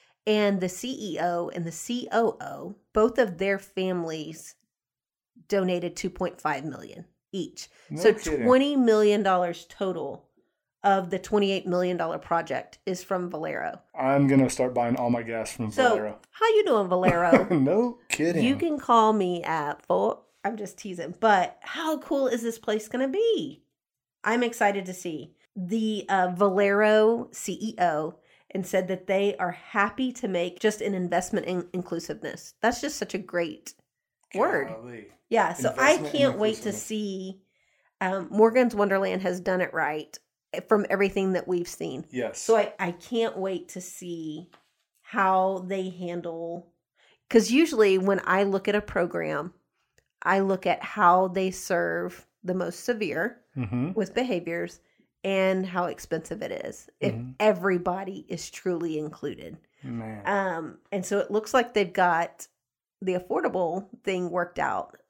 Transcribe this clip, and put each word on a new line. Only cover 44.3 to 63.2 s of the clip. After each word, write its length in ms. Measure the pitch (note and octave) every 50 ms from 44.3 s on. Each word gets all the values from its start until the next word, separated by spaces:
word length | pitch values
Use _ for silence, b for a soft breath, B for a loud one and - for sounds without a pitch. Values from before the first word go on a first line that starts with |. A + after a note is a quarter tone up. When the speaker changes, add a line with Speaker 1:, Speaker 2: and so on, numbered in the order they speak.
| D3+ D3+ F3+ - _ _ _ _ _ _ _ _ _ _
Speaker 1:
how 640 | _ - - F#3+ F#3+ F#3+ F#3+ F#3 F#3 F#3+ F#3+ F#3 F#3 F3+
they 220 | G3 G3 F#3+ F#3
handle, 800 | F3 F3 F#3 E3+ F3 F3 E3+ F3 E3 E3 E3+ E3+ E3+ F3 F3 _ _ _ _ _ _ _ _ _ _ _ _ -
'cause 220 | - A3+ G3+ F#3
usually 460 | A#3 C#4 E4+ D#4 D4+ A3+ G#3+ G3+ F#3+ F#3+
when 240 | F#3 G3 G3 F#3+ -
I 180 | - F3+ F#3+ G3+
look 240 | G3+ G3 F#3+ F#3+ -
at 80 | G3+
a 60 | G#3
program, 720 | G#3 - - G3+ F3+ F3 - E3+ E3 D#3 D#3 D3 D#3 F3+ - _ _ _ _ _ _ _ _ _ _ _ _ _
I 180 | - - F#3 G3
look 260 | G3 F#3+ F#3+ F#3 -
at 180 | F#3+ E3+ - -
how 440 | - - G#3 G#3 F3 F3 F#3 F#3 F#3+
they 220 | F3 F#3+ F#3+ F#3
serve 720 | F#3 - - - F#3 E3+ E3+ E3+ E3 E3+ F3 F3+ - - - _ _ _ -
the 100 | F3+ F3+
most 280 | F#3 F3+ E3+ F3 - -
severe 520 | - A#3+ G#3+ G#3+ E3 A#2+ D3+ F3 B3 C4 - _ _ - C3
Speaker 2:
Mm-hmm. 340 | B2 G2 - B2 B2+ D#3+ F#3
Speaker 1:
with 180 | A3 G3+ F#3 -
behaviors 640 | - B3+ B3 G#3+ F3 E3 E3 E3+ E3+ E3+ E3+ - - _ _ _ _ _ _ _ _ -
and 400 | F#3+ G3 F#3+ F#3+ F#3+ F#3+ F#3+ F#3
how 200 | F#3+ F3+ F#3 F3 E3+
expensive 540 | - - - - E3 D#3+ D#3+ - E3+ G#3
it 120 | - - - - -
is 240 | - - - - - _ _
if 120 | - B2 A2+
Speaker 2:
Mm-hmm. 180 | A2+ A#2+ B2+ C3 -
Speaker 1:
everybody 880 | - G#3+ G3+ F3 F3 G3 F#3 F3+ F3+ F#3 F3 F#3 G3 F#3 G3 - - -
is 200 | - E3 - -
truly 480 | - - - F#3+ F3+ E3 E3+ E3+ D#3 D3+
included. 600 | D3+ D3+ D3+ - - D3 G2+ - - D#2+ - - _ _ _ _ C#3
Speaker 2:
Man. 380 | C3 A#2+ A#2 A2+ A2 G#2+ G#2 -
Speaker 1:
Um, 520 | F3+ G3+ G3+ G3 F#3+ F3 E3 D#3+ C#3+ - - _ _
and 160 | - G3+ F#3
so 140 | - G3+ G3+
it 100 | - -
looks 220 | G3+ G#3+ G#3+ - -
like 200 | C4 A#3+ A#3+ -
they've 180 | G#3+ G3+ F3
got 560 | F3 - F#3 F3+ E3+ E3 E3+ E3+ - - - - _ _ _ _ _ _ _ _ _ _
the 140 | - F#3 F#3
affordable 720 | F3+